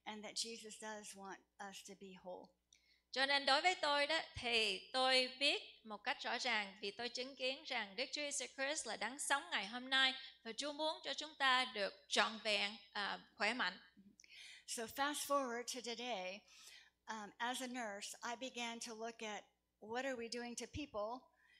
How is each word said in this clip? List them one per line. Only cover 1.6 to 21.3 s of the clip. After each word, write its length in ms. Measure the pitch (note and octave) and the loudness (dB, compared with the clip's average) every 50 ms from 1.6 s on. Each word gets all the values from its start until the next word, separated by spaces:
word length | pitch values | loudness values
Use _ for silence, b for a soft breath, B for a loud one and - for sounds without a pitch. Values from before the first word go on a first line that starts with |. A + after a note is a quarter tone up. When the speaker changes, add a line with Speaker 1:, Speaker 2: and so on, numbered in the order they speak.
| G3+ G3 | -12 -12
Speaker 1:
us 180 | F#3+ - - - | -12 -12 -14 -14
to 60 | G3 - | -14 -14
be 60 | G3+ F#3+ F#3 F3+ - | -16 -16 -16 -14 -12
whole. 240 | F3+ F3+ F3+ - - _ _ _ _ b b b b b b b b - | -12 -12 -12 -12 -16 _ _ _ _ b b b b b b b b 2
Speaker 2:
Cho 140 | B3 C4+ | 4 6
nên 200 | C4+ C#4+ C#4 C#4 | 6 6 6 6
đối 140 | C#4 C4+ D4+ | 6 6 8
với 140 | E4 F4+ F#4 | 8 6 4
tôi 320 | F#4 D#4+ D4 C#4+ C#4+ C#4+ | 4 4 4 4 6 4
đó, 140 | D4 D#4 E4 - - - | 4 4 2 0 -2 -6
thì 440 | - B3+ A#3+ A#3 A3+ A3 G#3 F#3+ F#3 - - - | -4 0 2 4 4 4 4 2 -2 -4 -2 2
tôi 380 | C4 C4 C4 C4 B3+ B3+ B3 B3+ B3+ | 4 6 6 6 6 6 4 2 2
biết 240 | C#4 D4 E4+ G#4 - - - - - | 4 4 4 2 0 -8 -16 -18 -14
một 120 | A3 G#3 | -12 -10
cách 260 | G3+ - - C#4+ - - | -6 -2 -2 -2 -2 -2
rõ 160 | A#3+ A3+ B3 | -2 -2 0
ràng 400 | A#3+ B3+ A3+ G#3+ G3+ G3 G3 G#3 | 2 2 2 2 2 0 -6 -8
vì 100 | G#3+ G3+ | -8 -6
tôi 180 | G3+ - A#3 B3 | -4 -4 -4 -4
chứng 280 | A#3+ B3+ B3+ C4+ C#4 | -4 -4 -6 -6 -6
kiến 280 | - C4 B3+ C4 D4+ D#4 | -2 -2 -2 -2 -2 -4
rằng 320 | - C4+ A#3 G#3+ G3 F#3+ | -4 -2 -2 -2 -4 -4
Đức 80 | A3+ C4+ C#4+ - | -4 -4 -2 -2
Chúa 100 | D4+ D4 | -4 -2
Jesus 240 | C#4+ C#4 - B3 B3 - | -2 -2 -4 -4 -4 -4
Christ 300 | - C4+ C#4 D#4 D#4+ - | -2 -2 0 0 -2 -2
là 100 | A#3 G3+ | -4 -4
đấng 220 | - G3 A3 C4 D4 | -2 -4 -4 -4 -2
sống 240 | - - C#4+ C#4 E4 F4+ | 0 2 2 2 2 0
ngày 160 | D#4 A#3 G3 | -2 0 0
hôm 240 | G3 A#3 B3 B3+ C4 | -2 -4 -6 -2 2
nay, 240 | C4+ C4 C4 C4 B3+ B B B B B B | 4 6 6 6 4 B B B B B B
và 100 | A3+ A3 | -8 -6
Chúa 200 | - C4+ D4 C#4+ | -4 -2 -2 -2
muốn 280 | D4 D#4 D#4 E4+ F#4 - | 0 0 0 -2 -2 -4
cho 100 | D4 C4+ | -6 -6
chúng 200 | - D4+ D#4 - | -4 -6 -8 -2
ta 300 | - C#4 C4 B3+ B3+ B3+ A3 A3 | 2 4 6 6 6 4 2 0
được 200 | G#3+ G3 - - - - - | 0 0 0 -2 -6 -6 2
trọn 300 | - A3+ G#3 G#3 A3 G#3+ - | 4 6 6 6 4 -2 0
vẹn, 320 | A3 G#3 G3+ G3+ G3+ A3 - - - - | 0 2 2 2 0 -4 -8 -12 -6 -4
à, 260 | G#3+ G3+ F#3+ F#3+ F3+ - - _ | -2 0 0 -2 -4 -8 -10 _
khỏe 180 | - G#3 G#3 A#3+ | 0 2 2 2
mạnh. 240 | B3+ G#3 F3+ F#3 - - - _ G#3 F#3+ - - _ - B B B B B B B B | 2 0 0 -2 -4 -10 -20 _ -20 -20 -20 -20 _ -20 B B B B B B B B
Speaker 1:
So 180 | B - B3+ A3+ | B -6 -4 -4
fast 420 | A3 - C#4 C#4 D4 D4 D4 - | -4 0 0 2 2 0 0 0
forward 360 | - C#4+ C#4 C4+ A#3+ A#3 A#3+ A#3+ - - | 2 2 2 2 2 -2 -4 -4 -4 -6
to 60 | B3+ G3 | -6 -4
today, 560 | A#3 A#3 A3 A#3+ B3 A3+ F#3+ F3+ F#3 F#3+ G#3 - B B B B B B B B B B B _ | -6 -4 -4 -4 -4 -2 -2 -4 -4 -6 -10 -12 B B B B B B B B B B B _
um, 240 | - A3 A3 G#3 F#3+ - | -8 -8 -6 -8 -8 -6
as 260 | - A#3 A#3+ B3+ B3 C4 | -4 -2 -2 -2 -2 -4
a 40 | |
nurse, 520 | B3 B3 B3+ A#3 G#3+ G3+ G3+ G3+ - - - - A#3 | -4 -4 -4 -4 -4 -4 -6 -8 -10 -8 -8 -6 -6
I 200 | A#3+ A3+ C4 B3+ | -6 -4 -6 -6
began 300 | B3+ A#3+ A#3+ A#3 A#3 A#3 | -6 -4 -4 -4 -4 -6
to 140 | - A#3+ A3+ | -8 -10 -8
look 280 | A3 A3+ A#3 A#3 - A3+ | -6 -6 -8 -6 -6 -6
at 220 | G#3+ G#3 G3 - _ _ _ _ _ _ _ | -6 -6 -6 -8 _ _ _ _ _ _ _
what 240 | G#3+ G#3+ A3+ B3+ C4 | -10 -6 -4 -2 -2
are 120 | C#4 C4 | -2 -2
we 120 | A#3 A#3 A3+ | -4 -4 -4
doing 260 | A#3+ A#3+ A#3+ A#3+ A#3 | -4 -4 -4 -6 -6
to 100 | - A#3+ | -8 -8
people, 520 | A3 - D4+ D4 - - G#3 G#3 A3 B3 C4+ - - | -6 -6 -6 -6 -4 -2 -2 -2 -2 -4 -6 -10 -14